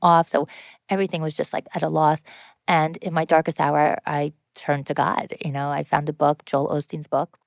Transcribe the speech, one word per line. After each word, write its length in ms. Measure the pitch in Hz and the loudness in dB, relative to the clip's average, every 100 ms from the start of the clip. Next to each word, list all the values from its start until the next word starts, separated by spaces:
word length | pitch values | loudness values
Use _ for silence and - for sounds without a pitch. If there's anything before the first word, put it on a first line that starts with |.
off, 260 | 175 170 165 | 4 4 4
so 200 | 147 151 - - - - | -2 -2 -8 -20 -20 -4
everything 320 | 196 190 165 | -2 -2 -2
was 140 | 156 - | -4 -4
just, 180 | - | -6
like, 140 | - - | -6 -8
at 100 | 175 | -6
a 60 | 156 | -2
loss. 340 | 156 151 156 - - - _ - | 2 2 2 -4 -20 -20 _ 0
And 300 | 170 156 165 | 0 0 -2
in 160 | 190 | -4
my 120 | 160 160 | -2 2
darkest 340 | 160 160 160 | 4 2 0
hour, 380 | 143 147 151 - - | 2 4 2 0 -4
I 280 | 151 147 151 _ | -4 -4 -6 _
turned 320 | - - 143 139 | -10 -4 -4 -2
to 60 | |
God. 400 | 143 135 - - - | -2 0 -2 -4 -8
You 80 | 165 | -6
know, 200 | 139 143 | -4 -4
I 120 | 143 | -4
found 240 | 147 151 147 | -2 -2 -2
a 60 | |
book, 320 | 151 147 151 - | 0 0 0 -2
Joel 220 | 139 143 | -2 -2
Osteen's 400 | 151 - 156 151 | -4 -6 -10 -4
book, 320 | 139 143 _ | -4 -4 _